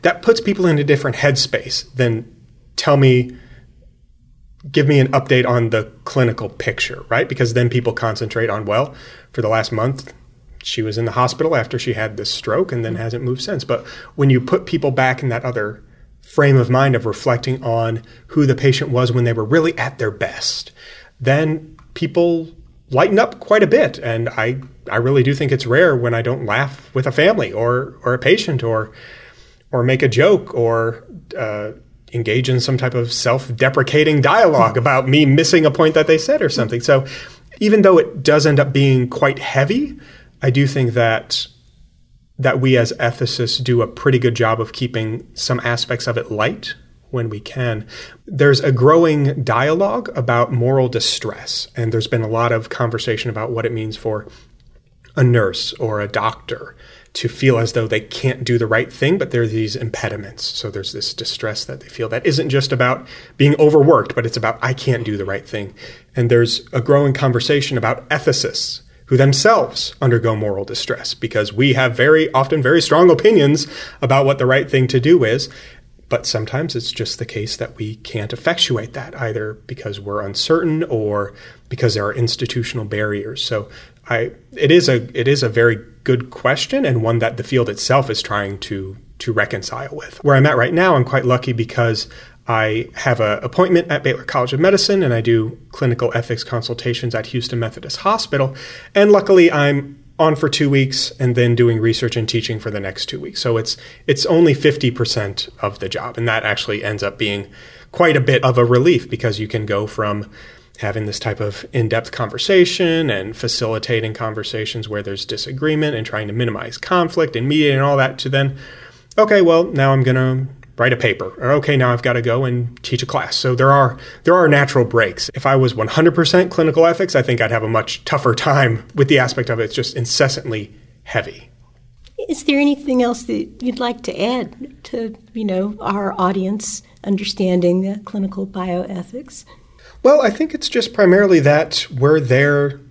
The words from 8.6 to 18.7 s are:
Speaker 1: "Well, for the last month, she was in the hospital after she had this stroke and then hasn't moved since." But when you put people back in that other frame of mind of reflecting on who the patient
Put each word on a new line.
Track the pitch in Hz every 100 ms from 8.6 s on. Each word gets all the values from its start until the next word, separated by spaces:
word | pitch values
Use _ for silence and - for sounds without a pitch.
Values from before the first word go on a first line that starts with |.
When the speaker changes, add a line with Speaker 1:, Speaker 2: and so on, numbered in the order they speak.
Speaker 1:
"Well, | 101 107 147 - - - _
for | -
the | 110
last | 110 -
month, | 110 120 135 - - - _ - -
she | - -
was | 110 107
in |
the | 117
hospital | 113 127 - 160
after | 147 110 123
she | -
had | 113 110 104
this | 104
stroke | - - 117 185
and | 123 113
then | 113
hasn't | 113 120 127
moved | 131
since." | - 170 -
But | - - - - -
when | 139
you | 127
put | 123 190 185
people | 160 147
back | 127 131 127
in | 131
that | 117
other | 127 117 104 110 - _ - _
frame | - - 143 135
of | 110
mind | 127 139 120
of | 113
reflecting | 101 - 120 131 127
on | 120 113 113 113 - - -
who | 156 139
the | 123
patient | 139